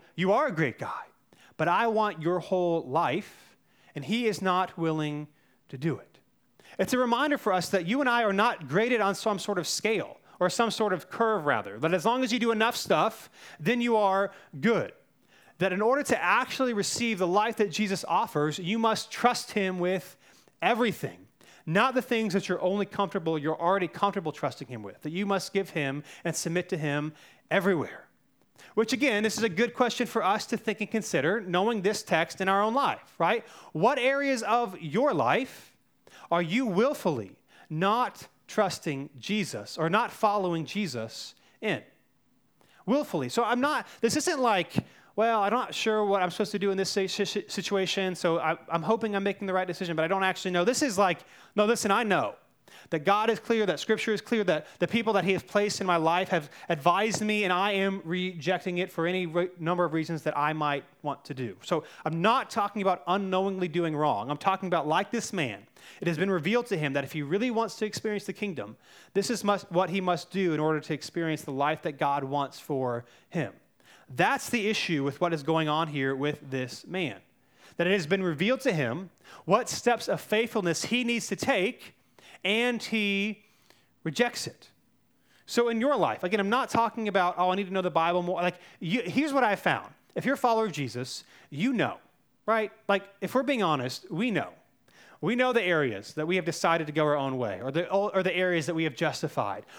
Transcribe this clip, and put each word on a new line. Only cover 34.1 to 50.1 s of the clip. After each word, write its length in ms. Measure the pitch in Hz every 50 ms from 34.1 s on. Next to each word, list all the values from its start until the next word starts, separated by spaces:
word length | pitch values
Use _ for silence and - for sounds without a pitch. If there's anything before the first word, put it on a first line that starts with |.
| 277 277 277 277 269 233
of 400 | 220 196 220 240 240 208 190 -
your 320 | 165 151 135 208 269 294 233
life 580 | 156 120 120 147 214 269 - - - - - _ _ _ _ _ _ _ - - - - - 170
are 80 | 170
you 240 | 175 156 175 240 269
willfully 640 | 226 180 180 226 277 294 - - 196 151 117 104 92 - _ _ _ _ - - -
not 580 | 156 156 180 202 214 240 254 202 - - - - _ _ _ -
trusting 600 | - - 208 185 - - - 170 143 135 139 - - 127
Jesus 580 | - - 202 214 190 - - 110 104 - - -
or 120 | 156 165
not 220 | 175 214 240 208
following 540 | - - - 208 202 208 190 180 170 165 156
Jesus 720 | - - 196 214 165 123 117 110 113 - - - - - _ _ _ _ -
in? 200 | - 214 160 107 - - _ _ _ _ _ _ _ _ _ _ _ _ _ _ _ _ _ - -
Willfully. 440 | - 240 294 294 - - 160 131 123
So 140 | - 233 240
I'm 180 | 214 240 247
not, 260 | 254 294 302 254 202 - - -
this 160 | - 233 - 302
isn't 220 | - - 330 277
like, 340 | 254 233 214 185 170 - - - - - - - - - -
"Well, 260 | - 220 233 226 220 196
I'm 100 | 202 214
not 200 | 254 220 - -
sure 300 | - - 226 214 214 208
what 180 | 202 196 196 180
I'm 80 | 180
supposed 200 | 165 - 214 - -
to 60 | 202
do 120 | 190 202
in 60 | 190 190
this 120 | 190 185
si-, 180 | - 202 190 185
si-, 380 | - - 202 - - 208 - -
situation, 680 | - - 170 - 202 196 190 - - 196 190 185 180
so 240 | - - 170 165 170
I, 180 | - 160 170 - - -
I'm 140 | 165 170
hoping 340 | 160 160 226 233 226 214 208
I'm 80 | 196 196
making 220 | 202 190 196 208
the 80 | 190 185
right 140 | 185 185 185
decision, 280 | 170 - 190 170 170
but 80 | 156 160
I 40 |
don't 160 | 165